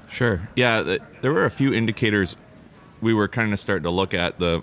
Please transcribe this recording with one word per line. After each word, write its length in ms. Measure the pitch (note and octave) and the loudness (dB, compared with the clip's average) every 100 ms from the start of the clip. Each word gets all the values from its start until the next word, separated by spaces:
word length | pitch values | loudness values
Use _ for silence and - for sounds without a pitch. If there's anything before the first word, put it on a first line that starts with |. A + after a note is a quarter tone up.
| - | -12
Sure. 380 | - B2 F2+ F#2+ - | -2 0 0 -2 0
Yeah, 260 | B2 A2 | 2 2
th-, 200 | D#2 F#2+ - - | 0 -2 -4 -4
there 120 | C3 | 0
were 120 | E3+ | 2
a 80 | D#3 | 0
few 200 | - C#3 | 2 0
indicators 640 | A2 A2+ A2 A2 G#2 F#2 - - - - - - - | 2 0 0 0 2 0 -4 -16 -20 -20 -20 -20 -4
we 140 | A2+ | 0
were 140 | A2 G2+ | 2 0
kinda 280 | A#2+ A2 G2+ | -2 -2 -2
starting 280 | - F#2+ | -2 -2
to 60 | E2 | 0
look 220 | F2+ F#2+ | 0 0
at, 280 | F2+ F2 - | -2 -2 -2
the, 200 | F2 E2 | 0 0